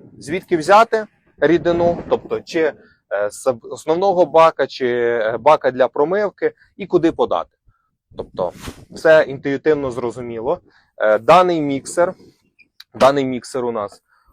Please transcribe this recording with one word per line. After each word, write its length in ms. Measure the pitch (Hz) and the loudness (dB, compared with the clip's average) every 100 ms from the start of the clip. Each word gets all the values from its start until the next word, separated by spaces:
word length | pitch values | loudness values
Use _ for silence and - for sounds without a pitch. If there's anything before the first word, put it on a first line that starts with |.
| - - | -16 -20
звідки 380 | 113 180 - 170 | -10 -8 -4 -4
взяти 500 | 151 202 226 220 214 _ _ - | 4 4 4 0 -6 _ _ -2
рідину, 600 | 147 170 160 170 170 170 - | 0 2 0 0 0 -2 -2
тобто 300 | 117 - 110 | -4 -4 -10
чи, 200 | - 165 | -6 -2
е, 720 | 156 - _ _ - 98 104 | -2 -4 _ _ -8 -4 -4
з 240 | - 135 120 | -4 -4 -4
основного 640 | - 131 - 165 196 180 156 | -6 -10 -4 0 0 2 2
бака, 400 | 156 160 - 135 | 4 4 4 -4
чи, 200 | - 127 | -2 -2
е, 480 | 120 117 120 107 113 | 0 0 0 -2 0
бака 340 | 120 151 135 | 2 4 2
для 180 | 127 127 | 0 0
промивки, 640 | - 151 196 208 - 156 - _ - | 0 -2 0 -4 -4 -6 -6 _ -16
і 100 | 190 | -2
куди 260 | 180 160 | 0 0
подати. 440 | - 113 90 80 _ _ _ _ _ _ - | 0 -2 -4 -6 _ _ _ _ _ _ -16
Тобто, 360 | - - 87 - - - - | -12 -8 -8 -8 -18 -18 -20
все 340 | - 160 156 127 | -2 4 4 4
інтуїтивно 640 | 135 143 139 156 151 135 | -4 -6 -2 0 0 -2
зрозуміло. 680 | 120 120 117 120 117 120 135 _ _ _ - | -6 -6 -6 -10 -8 -6 -6 _ _ _ -4
Е, 200 | 107 107 | 0 2
даний 420 | 113 175 180 165 | 6 4 4 0
міксер, 540 | 143 139 - - 175 185 - _ _ _ _ _ - | -2 -6 -6 -2 -2 -4 -18 _ _ _ _ _ -14
даний 300 | 120 131 143 | 2 2 2
міксер 400 | 131 123 - 135 | -2 -4 -8 -8
у 80 | 120 | -6
нас 300 | 113 101 - _ _ _ | -6 -8 -12 _ _ _